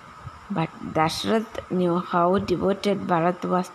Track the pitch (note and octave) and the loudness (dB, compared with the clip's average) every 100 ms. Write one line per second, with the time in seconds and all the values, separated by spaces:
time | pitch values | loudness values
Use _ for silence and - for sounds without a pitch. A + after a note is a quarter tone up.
0 | - - - - - G3 D#3+ - - D#3+ | -20 -18 -16 -14 -6 -2 -2 -6 -4 0
1 | D#3+ - G3 A3 A3 - - F3+ F3+ F3 | 0 0 0 0 0 -8 -2 0 2 2
2 | - F3+ F3 G3 G3 E3 F#3 G3 G3+ F3+ | 0 2 4 2 2 0 2 0 0 0
3 | F#3+ F3 E3+ F3+ F3+ F3+ F3+ | 0 2 2 0 0 0 -2